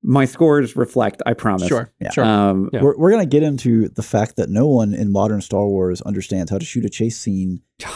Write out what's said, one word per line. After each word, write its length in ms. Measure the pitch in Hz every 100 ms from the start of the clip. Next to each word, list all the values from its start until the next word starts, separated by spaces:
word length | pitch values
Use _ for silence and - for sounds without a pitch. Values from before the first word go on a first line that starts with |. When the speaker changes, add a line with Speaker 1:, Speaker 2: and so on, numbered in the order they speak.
| -
Speaker 1:
my 200 | 135 131
scores 500 | - 160 147 123 -
reflect, 460 | 123 127 104 -
I 80 | -
promise. 340 | 117 117 95 90
Speaker 2:
Sure, 240 | - - _
Speaker 3:
Yeah. 120 | -
Speaker 2:
sure. 140 | -
Speaker 1:
Um, 440 | 117 107 101 95 95
Speaker 4:
Yeah. 80 | 123
Speaker 3:
We're, 120 | 139 -
we're 120 | 170
gonna 140 | 226
get 180 | 165 143
into 460 | 156 135 123 113 110
the 140 | -
fact 340 | 107 107 107 -
that 140 | 95
no 160 | 101 143
one 240 | 131 107
in 180 | 104 104
modern 300 | 98 107 107
Star 240 | - 101 104
Wars 360 | 98 92 87
understands 480 | - 98 - 95 82
how 80 | 98
to 60 |
shoot 200 | 160 -
a 60 | 107
chase 280 | - 113 113
scene 440 | - 95 92 90 _ _ -